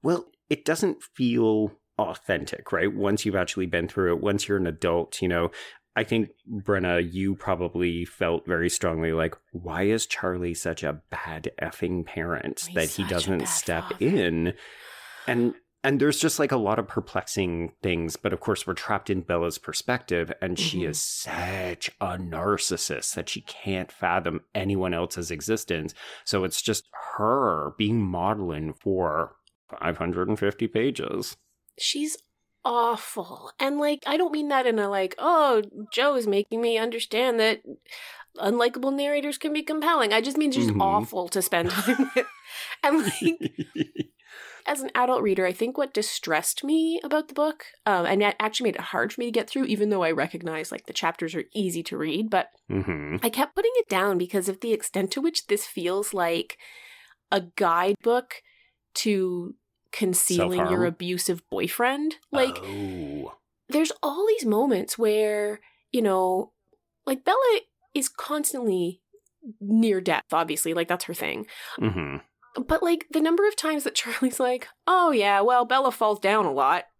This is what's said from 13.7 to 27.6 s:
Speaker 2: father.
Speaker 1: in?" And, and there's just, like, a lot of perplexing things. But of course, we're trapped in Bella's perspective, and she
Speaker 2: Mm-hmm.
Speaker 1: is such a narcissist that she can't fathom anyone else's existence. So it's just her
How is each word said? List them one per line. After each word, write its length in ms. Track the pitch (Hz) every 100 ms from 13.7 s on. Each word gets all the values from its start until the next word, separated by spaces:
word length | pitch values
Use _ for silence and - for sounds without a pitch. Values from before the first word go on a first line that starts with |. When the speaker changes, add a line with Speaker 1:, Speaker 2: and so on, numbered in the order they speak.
| 82
Speaker 2:
father. 200 | - -
Speaker 1:
in?" 500 | 120 185 87 82 82 - - - - - - - -
And, 260 | 123 120 - _ _
and 160 | 135 139
there's 180 | 147 147
just, 200 | 160 -
like, 100 | 143
a 40 | 131
lot 200 | 101 107
of 80 | 101
perplexing 840 | - - 98 - - 92 85 85 -
things. 340 | 98 85 82 -
But 160 | -
of 60 | -
course, 260 | - 98 -
we're 80 |
trapped 340 | 90 - 101 -
in 120 | 95
Bella's 340 | 85 87 85 -
perspective, 760 | - - - 123 - 87 82 -
and 160 | 92 87
she 220 | 82 82
Speaker 2:
Mm-hmm. 100 | 82
Speaker 1:
is 100 | 76
such 880 | - - - 98 95 95 92 87 - _
a 180 | 92 90
narcissist 960 | 90 82 95 101 - 87 - 71 -
that 140 | - -
she 100 | -
can't 480 | - - - 95 92
fathom 480 | - 92 90 87 82 _
anyone 380 | - 98 98 92
else's 380 | 85 87 - 82
existence. 640 | 80 78 110 - 85 80 - - -
So 180 | - 101
it's 160 | 92 -
just 280 | - 104 - - - -
her 560 | 107 135 123 82